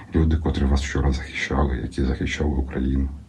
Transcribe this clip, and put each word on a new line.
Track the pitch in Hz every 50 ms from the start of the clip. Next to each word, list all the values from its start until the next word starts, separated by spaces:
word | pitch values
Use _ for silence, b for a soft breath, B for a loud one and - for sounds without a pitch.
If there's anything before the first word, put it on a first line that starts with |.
| B B -
люди, | 85 80 80 76
котрі | 76 76 71 67 67 69
вас | 67 69 69 67
вчора | - - 67 67 69
захищали, | 67 - - - - - - - - 69 71 67 64
які | 60 55 - - - 67
захищали | 65 65 - 67 67 - - 76 73
Україну. | 71 67 67 67 - 65 64 65 67 67 67 67 - - -